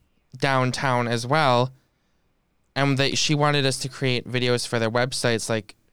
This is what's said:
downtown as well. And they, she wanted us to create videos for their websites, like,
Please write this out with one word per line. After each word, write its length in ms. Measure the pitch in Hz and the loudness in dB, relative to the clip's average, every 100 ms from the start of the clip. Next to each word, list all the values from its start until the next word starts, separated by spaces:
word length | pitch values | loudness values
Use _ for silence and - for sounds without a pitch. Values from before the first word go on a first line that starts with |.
| _ _ _ 127 | _ _ _ -4
downtown 680 | 139 135 127 - 139 123 117 | 0 2 2 0 0 0 0
as 200 | 117 120 | -2 0
well. 460 | 156 143 120 127 - _ _ _ _ _ _ _ _ _ | 2 4 4 2 -4 _ _ _ _ _ _ _ _ _
And 220 | 131 139 135 | -2 0 0
they, 180 | 139 | 0
she 200 | - - | 0 0
wanted 320 | 147 147 143 135 | 2 2 2 0
us 120 | 131 | -2
to 80 | 131 | -6
create 360 | - 135 123 104 | -4 -2 -2 -2
videos 400 | 123 123 120 - | -2 0 0 -2
for 120 | 120 | -2
their 120 | 113 | 0
websites, 600 | 120 127 - 123 113 - | 0 -2 0 0 0 -2
like, 240 | 110 - - _ | -4 -4 -16 _